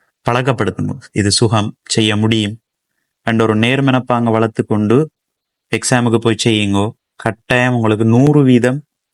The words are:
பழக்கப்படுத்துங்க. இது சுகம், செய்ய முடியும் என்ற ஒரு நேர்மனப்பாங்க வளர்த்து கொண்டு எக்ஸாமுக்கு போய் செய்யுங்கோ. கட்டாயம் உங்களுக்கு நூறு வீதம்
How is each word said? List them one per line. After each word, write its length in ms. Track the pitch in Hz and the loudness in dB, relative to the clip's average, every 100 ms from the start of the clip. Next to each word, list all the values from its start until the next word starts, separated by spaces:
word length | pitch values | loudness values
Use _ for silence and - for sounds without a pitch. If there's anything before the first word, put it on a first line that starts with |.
| _ _ - | _ _ -4
பழக்கப்படுத்துங்க. 760 | 120 131 120 98 - 98 98 - | -2 -2 -2 -4 -4 -6 -8 -8
இது 200 | 90 98 | -4 -2
சுகம், 460 | - 117 107 101 - | 0 0 0 -2 -8
செய்ய 320 | - - 107 104 | -8 -2 0 0
முடியும் 400 | 110 113 104 110 _ _ _ _ _ _ - | 0 0 -2 -8 _ _ _ _ _ _ -4
என்ற 160 | 113 | 0
ஒரு 120 | 110 107 | 0 2
நேர்மனப்பாங்க 760 | 117 135 139 127 123 120 117 | 0 0 0 0 0 -2 0
வளர்த்து 340 | 113 113 - 113 | 0 0 -2 -4
கொண்டு 460 | 107 104 123 156 _ _ _ _ _ _ | -2 0 0 0 _ _ _ _ _ _
எக்ஸாமுக்கு 460 | 113 - 123 120 113 | -8 -2 0 0 0
போய் 260 | 117 107 | 0 -2
செய்யுங்கோ. 480 | 120 107 101 98 104 - _ - | 0 0 0 -2 -2 -6 _ -10
கட்டாயம் 580 | 113 107 - 123 127 | -8 -8 -2 0 0
உங்களுக்கு 320 | 123 110 107 113 | 0 0 0 2
நூறு 380 | 117 143 147 | 2 4 4
வீதம் 360 | 131 123 123 143 - _ _ | 4 4 2 -2 -8 _ _